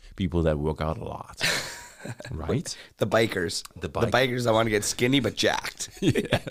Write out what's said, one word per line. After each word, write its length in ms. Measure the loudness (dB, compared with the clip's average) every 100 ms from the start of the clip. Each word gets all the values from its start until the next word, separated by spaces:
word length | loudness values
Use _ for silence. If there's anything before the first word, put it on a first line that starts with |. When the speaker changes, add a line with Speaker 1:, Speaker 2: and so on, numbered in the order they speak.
| -12 -2
Speaker 1:
people 260 | 0 2
that 160 | 4 2
work 220 | 0 0
out 160 | -2 -4
a 60 | -6
lot. 360 | -10 -10 -4
<laughs> 360 | -2 -2 -4 -12 -16 -14 -12 -12 -10
Right? 440 | -6 -2 -2 -4 -10 -12 -4
Speaker 2:
The 80 | 0
bikers. 580 | 2 2 0 -2 -4 -8 -8
Speaker 1:
The 60 |
Speaker 2:
The 80 | -6
Speaker 1:
bike- 220 | -2 2
Speaker 2:
bikers 340 | 4 2 2 4
that 80 |
wanna 180 | 4 4
get 120 | 2
skinny 360 | 0 0 2 4
but 140 | 2 2
jacked. 560 | 2 0 -4 -8 -12 -2
<laughs> 60 |
Speaker 1:
Yes. 400 | 2 2 2 -2 -2